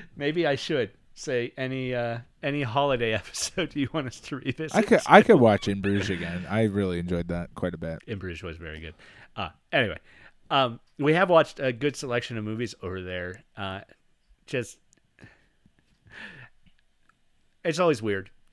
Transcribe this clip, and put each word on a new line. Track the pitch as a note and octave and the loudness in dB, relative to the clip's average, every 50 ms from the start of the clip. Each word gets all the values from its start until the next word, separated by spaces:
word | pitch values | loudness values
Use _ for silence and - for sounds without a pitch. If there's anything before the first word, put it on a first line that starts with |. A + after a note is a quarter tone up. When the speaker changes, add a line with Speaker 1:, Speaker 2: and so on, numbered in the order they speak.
| - - - | -16 -18 -10
Speaker 1:
maybe | - C#3+ D3 D#3 F3 E3 | -4 -4 -2 0 0 0
I | D3 C#3 | 0 0
should | B2+ - - D#3+ C3 A2+ F#2+ - _ _ - - | -2 -2 -2 0 0 -2 -2 -6 _ _ -20 -20
say | - - D#3 B2+ A#2+ A#2+ C3 - | -12 -8 -4 -2 -2 -4 -4 -6
any, | - C3 C3 C3 C3 B2+ B2+ B2 | -8 -6 -6 -4 -6 -4 -4 -4
uh, | A#2+ A#2+ A#2 A#2 A#2 A#2+ - _ _ | -2 -4 -4 -6 -8 -10 -16 _ _
any | - C#3+ C#3+ D3 | -6 -4 -4 -2
holiday | C3+ A2+ A2+ C#3 C#3+ C#3+ C3 A#2 A#2+ A2+ | -4 -2 0 0 2 2 2 2 0 0
<laughs> | A2 | 0
episode | G2+ - - - - - - - F#3 D#3+ - - | -2 -4 -6 -8 -8 -8 -6 -4 -4 -6 -4 -2
you | D3+ C3+ - | -4 -4 -2
want | - D#3+ C3+ B2 | -2 -4 -6 -6
us | - - | -10 -12
to | - - D3+ | -12 -10 -10
revisit. | B2+ - C3+ - - D#3+ D3+ - | -6 -6 -6 -4 -4 -6 0 0
Speaker 2:
I | G3+ | 0
could, | G#3 - A3 D#3 - | 4 6 4 4 8
I | - E3 G#3 | 10 10 10
could | G#3 - G#3 C#3 | 10 10 8 8
watch | A#2+ A2 G2+ - - G#2 | 8 8 6 4 2 -2
In | G2 G2 | -2 0
Bruges | F#2+ G2+ G2+ G2+ F#2 G2+ | 0 2 2 2 0 0
again. | F#2 E2+ F2 E2+ F2 F2+ F2+ - | -2 -4 -4 -6 -6 -8 -6 -2
I | G2+ A2+ A2+ | 0 0 0
really | G#2 F#2+ G2+ G2 F#2 F2 F2 | 2 2 0 0 0 0 -2
enjoyed | F2 F2 F2+ F2 E2+ F2 | -2 -2 -2 -2 -2 -2
that | E2+ F2 E2+ - - | -4 -6 -6 -8 -8
quite | - F#2+ F2 F2 | -6 -6 -6 -6
a | D#2+ | -6
bit. | E2+ E2 E2 - - | -8 -10 -10 -10 -10
Speaker 1:
In | - A2 F#2+ | -10 -10 -8
Bruges | F#2+ F2+ E2 D#2+ | -8 -10 -10 -10
was | F#2 E2+ D#2+ | -10 -12 -12
very | E2+ E2+ D#2 D#2 D#2 | -12 -12 -14 -12 -12
good. | D#2+ D#2 - - - - - - - - - | -14 -16 -16 -18 -20 -20 -20 -20 -20 -18 -12
Uh, | A2 F#2 D#2+ - _ _ _ | -10 -10 -10 -12 _ _ _
anyway, | - C#3+ A#2+ F#2+ D#2 - - - - - - - - _ _ - | -2 0 0 0 -4 -8 -12 -20 -20 -20 -20 -20 -20 _ _ 0
um, | D#3 C#3 C3 A#2+ A#2 - _ _ _ - | 2 2 2 2 -2 -8 _ _ _ 0
we | C#3 D3+ D#3+ | 2 2 4
have | F3 G3 F3+ | 4 4 6
watched | F3 E3 D3 - - - | 6 6 4 4 -2 -4
a | C#3 C3 | -4 -4
good | B2 A2 C#3 D3 C#3 | -4 -2 -4 -4 -4
selection | - D3 B2+ A#2+ B2 - - A#2+ | -4 -6 -4 -4 -4 -4 -6 -8
of | A2 G#2+ | -8 -6
movies | G#2+ A2 A2+ A#2+ G#2 - - | -6 -6 -6 -6 -8 -8 -10
over | - F2+ F#2 F#2 | -10 -8 -8 -8
there. | F2+ F#2 F#2 F2+ F2+ F2+ F2+ - - _ _ | -8 -8 -8 -8 -8 -8 -10 -14 -18 _ _
Uh, | G#2 G2 F#2+ F#2+ G2 - - - _ _ _ _ _ _ _ _ _ _ | -10 -10 -8 -10 -10 -14 -18 -20 _ _ _ _ _ _ _ _ _ _
just, | - D3 B2 A2+ - - - _ _ _ _ _ _ _ _ - - - _ _ _ _ _ _ - _ _ _ _ _ _ _ - - - - - - - - - - _ _ - _ _ _ _ _ _ _ _ _ _ _ _ _ _ _ _ _ _ - | -6 -6 -4 -4 -6 -12 -20 _ _ _ _ _ _ _ _ -20 -20 -20 _ _ _ _ _ _ -20 _ _ _ _ _ _ _ -20 -20 -18 -18 -18 -18 -20 -20 -20 -20 _ _ -20 _ _ _ _ _ _ _ _ _ _ _ _ _ _ _ _ _ _ -4
it's | E3+ D3 E3+ | -4 0 2
always | F#3 E3 C#3 G#2 | 4 2 2 2
weird. | A2 G#2+ G2+ F#2+ G2 - - _ _ - | 0 -2 -2 -2 -4 -10 -18 _ _ -18